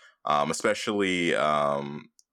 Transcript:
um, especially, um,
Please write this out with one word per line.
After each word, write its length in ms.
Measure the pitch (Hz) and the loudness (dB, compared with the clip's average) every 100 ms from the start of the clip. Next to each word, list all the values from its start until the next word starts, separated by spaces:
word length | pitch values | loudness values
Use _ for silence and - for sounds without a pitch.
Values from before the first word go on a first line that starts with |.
| - _ - | -20 _ 0
um, 260 | 73 73 | 0 2
especially, 840 | 82 113 104 - 101 95 90 85 | 0 0 0 -2 0 0 2 2
um, 760 | 58 76 76 71 71 71 73 - _ _ | 2 2 2 0 -2 -4 -10 -14 _ _